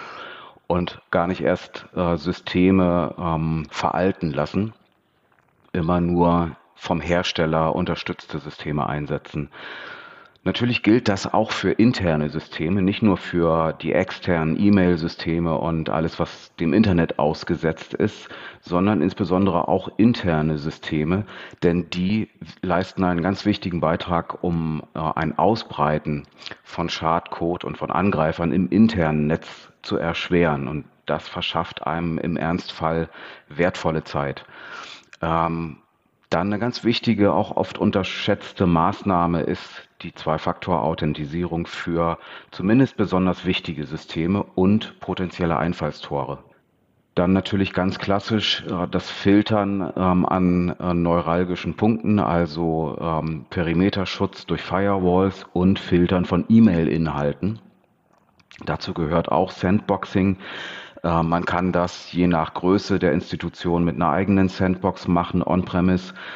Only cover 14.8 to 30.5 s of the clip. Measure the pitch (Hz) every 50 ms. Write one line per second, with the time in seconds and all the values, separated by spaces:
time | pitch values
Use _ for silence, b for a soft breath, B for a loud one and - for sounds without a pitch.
14.8 | 92 90 87 80 80 85 - - - 85 80 85 85 85 80 - - 82 82 80
15.8 | 78 - 52 73 82 82 - - 85 - - - - - _ - 87 82 73 104
16.8 | 113 104 92 85 82 80 - - 71 76 80 - - - 90 76 - 80 78 -
17.8 | - - - - - 107 - - - B B B B B B B _ - 87 90
18.8 | 95 101 110 87 73 95 - - 107 80 90 92 95 98 85 85 - - 82 -
19.8 | - - - - 107 117 120 - - 92 80 78 78 78 78 73 71 78 - -
20.8 | - - 82 78 76 78 90 98 107 B B B B B B - - 87 85 90
21.8 | 85 - - 90 90 92 104 110 104 - _ _ - - - - - 92 87 85
22.8 | 95 - - - 95 90 87 85 80 90 98 95 - 104 104 - - 98 87 85
23.8 | 78 78 85 87 - - 87 85 82 - - - - 90 85 82 80 80 78 76
24.8 | - - _ - 80 80 - - 80 80 - - 82 95 117 113 - - - -
25.8 | 73 76 76 76 - 80 76 73 71 - B B B B B B B - - -
26.8 | 85 82 - - 82 80 82 85 - - - - 82 85 87 - - - - -
27.8 | - - - - 92 101 - 76 78 78 82 - 85 85 65 90 92 - - 98
28.8 | 113 110 113 92 82 78 76 76 73 73 80 82 - - - - - - _ _
29.8 | - - 101 - - 85 85 - - - 87 87 85 82